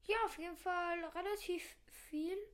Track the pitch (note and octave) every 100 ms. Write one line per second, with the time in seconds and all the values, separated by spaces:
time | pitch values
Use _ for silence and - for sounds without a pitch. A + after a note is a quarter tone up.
0 | - A4 A4 - E4+ E4+ F#4 F4+ F4 E4+
1 | E4 E4+ F#4 G#4 - F4 - - - -
2 | - D4+ D#4 F#4+ G#4